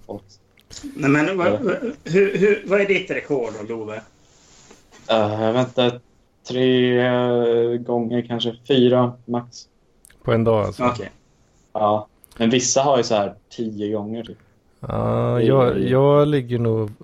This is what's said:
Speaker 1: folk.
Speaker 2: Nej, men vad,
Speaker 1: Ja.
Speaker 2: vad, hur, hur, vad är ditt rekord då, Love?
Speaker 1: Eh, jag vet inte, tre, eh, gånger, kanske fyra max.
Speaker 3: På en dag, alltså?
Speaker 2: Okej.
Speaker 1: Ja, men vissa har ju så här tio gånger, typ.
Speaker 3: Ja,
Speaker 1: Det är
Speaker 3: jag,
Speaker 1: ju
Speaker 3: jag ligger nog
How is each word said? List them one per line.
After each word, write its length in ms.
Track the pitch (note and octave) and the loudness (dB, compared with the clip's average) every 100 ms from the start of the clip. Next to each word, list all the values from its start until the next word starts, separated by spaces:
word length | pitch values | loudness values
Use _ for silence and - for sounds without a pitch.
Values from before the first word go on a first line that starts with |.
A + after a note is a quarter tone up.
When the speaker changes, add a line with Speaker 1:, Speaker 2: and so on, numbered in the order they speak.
| - | -14
Speaker 1:
folk. 180 | G2+ - _ _ _ - - C#4+ - | -16 -18 _ _ _ -20 -18 -16 -4
Speaker 2:
Nej, 140 | C#3 | 0
men 280 | D3 E3 F#3+ | 2 0 0
vad, 100 | F3+ | -2
Speaker 1:
Ja. 100 | - | 0
Speaker 2:
vad, 320 | G#3+ - A3 - | -2 -4 -6 -10
hur, 340 | - F3+ G3 F3 | -2 2 2 2
hur, 260 | G#3 - D#3+ | 2 0 0
vad 140 | G3+ | 0
är 40 | G3 | 2
ditt 240 | F#3+ - | -2 -2
rekord 420 | B2+ - C#3 A2+ G#2+ G#2+ | -8 -4 -4 -4 -8 -10
då, 80 | A2+ | -10
Love? 260 | G#2+ G#2+ - _ _ _ _ - - - _ - - | -10 -12 -14 _ _ _ _ -20 -20 -20 _ -12 0
Speaker 1:
Eh, 340 | A2+ G#2 G#2+ | 2 2 0
jag 100 | A2 | 0
vet 140 | B2 B2 | 2 0
inte, 320 | - A#2+ A#2+ - _ _ _ - | 0 0 -2 -10 _ _ _ -8
tre, 520 | B2 B2+ B2+ B2 B2 B2+ | 0 2 4 4 2 2
eh, 640 | B2 B2 A#2+ A#2 A#2 A#2 A#2+ | 0 0 2 2 2 0 -2
gånger, 440 | A#2+ A#2+ A2+ A#2+ A#2+ | -4 -4 -2 -4 -4
kanske 280 | A#2 A#2 A2+ - | -6 -6 -6 0
fyra 460 | C3 B2 B2+ A#2+ - - | 4 4 4 2 -2 -8
max. 420 | A#2+ B2 - - _ _ _ _ _ | -6 -8 -16 -20 _ _ _ _ _
Speaker 3:
På 100 | - | -2
en 100 | A2+ | 0
dag, 220 | A2+ A2 G2 | 2 2 0
alltså? 180 | F#2 A#2 | -2 -2
Speaker 2:
Okej. 260 | G#2+ G2 - _ _ _ _ _ | -2 -8 -18 _ _ _ _ _
Speaker 1:
Ja, 340 | - G#2 G#2+ - _ _ - | -2 0 0 -4 _ _ -4
men 120 | A2+ | 0
vissa 320 | B2+ B2+ C3 | 2 2 0
har 160 | C#3+ B2+ | 2 2
ju 60 | |
så 120 | A2+ G#2 | 2 0
här 200 | G2+ - _ | -2 -6 _
tio 420 | - A2 G#2 G#2 | -10 -8 -6 -6
gånger, 300 | G#2+ G#2 A2+ | -6 -8 -10
typ. 140 | A2+ - _ _ _ _ A#2+ | -12 -18 _ _ _ _ -8
Speaker 3:
Ja, 80 | A2 A2+ A#2 A#2+ A#2+ | -4 -2 0 0 2
Speaker 1:
Det 60 | |
är 40 | A2+ | 4
Speaker 3:
jag, 300 | C3+ B2 B2+ | 4 4 2
Speaker 1:
ju 100 | B2+ | 2
Speaker 3:
jag 380 | C3 C#3+ D3 D3 | 4 4 4 4
ligger 320 | C#3+ A#2+ A#2+ | 0 -2 -2
nog 320 | A#2 A2 G#2+ G#2+ | 0 -2 -4 -8